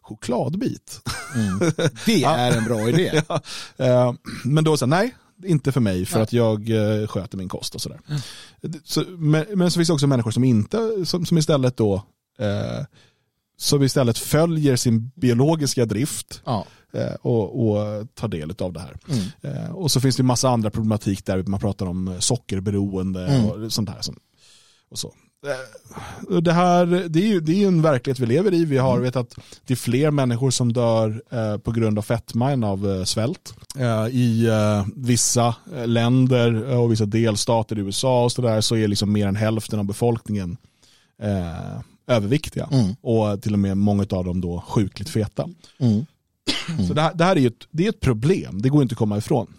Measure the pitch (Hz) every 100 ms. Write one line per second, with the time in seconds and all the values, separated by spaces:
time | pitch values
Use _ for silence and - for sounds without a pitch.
0 | - 113 - 240 131 180 254 - - -
1 | - - - - - 95 170 156 165 -
2 | - 214 131 139 123 117 110 113 110 143
3 | 185 156 151 165 - - - - 131 123
4 | 123 127 - - 117 151 156 151 127 165
5 | 240 - _ _ 196 156 139 131 107 92
6 | 92 110 110 120 113 107 104 110 107 107
7 | 107 104 90 95 92 - - - - -
8 | - 147 - - - _ - 160 - 151
9 | 151 180 151 156 156 202 175 170 165 156
10 | 143 131 113 117 127 110 104 214 226 214
11 | 165 180 170 165 151 147 127 - 110 95
12 | - _ _ - 107 101 110 120 143 _
13 | _ _ _ _ _ _ - 143 139 147
14 | 120 113 - 147 170 160 147 123 127 113
15 | 120 - 123 117 143 165 139 - 113 101
16 | 147 - - - - 110 - - _ -
17 | 120 - 131 120 95 139 113 104 104 104
18 | 107 - 113 90 76 95 92 82 67 -
19 | - 131 95 - 143 - 170 180 165 131
20 | 131 123 127 120 131 120 107 - 110 107
21 | 107 95 - 95 95 95 104 95 92 90
22 | 92 92 - 123 - 95 95 101 101 95
23 | 92 92 90 135 107 107 110 110 104 62
24 | - - _ _ _ - _ _ _ -
25 | - _ _ _ 143 131 131 - - -
26 | - - - 175 170 170 180 175 175 180
27 | 175 160 214 196 156 190 196 170 156 131
28 | - 131 120 135 208 170 165 131 131 123
29 | 127 127 120 - - - - 127 - 123
30 | 151 147 127 117 135 120 120 120 117 113
31 | 110 107 - 123 110 104 - 113 110 104
32 | - 113 - 113 131 139 107 98 101 95
33 | 92 110 117 185 - - - 139 123 110
34 | 120 127 123 113 113 110 107 104 98 120
35 | 120 120 - 123 120 113 - 147 117 117
36 | 117 131 127 127 120 113 123 120 120 107
37 | 104 113 113 104 - 117 107 107 98 98
38 | 131 127 120 120 120 110 107 113 107 104
39 | 104 104 101 101 110 110 - 110 101 101
40 | 120 117 - 104 90 123 _ _ _ _
41 | _ _ 104 98 87 85 50 50 - _
42 | - 120 101 147 - - - 135 95 104
43 | 131 113 107 101 110 104 98 98 101 101
44 | 101 92 90 90 90 87 - 120 98 -
45 | 101 110 104 - 156 180 - _ 123 104
46 | 156 _ _ _ - - - 160 175 151
47 | 156 160 170 180 123 - - 151 208 214
48 | 131 110 131 190 - 95 127 147 127 120
49 | 110 101 - 131 101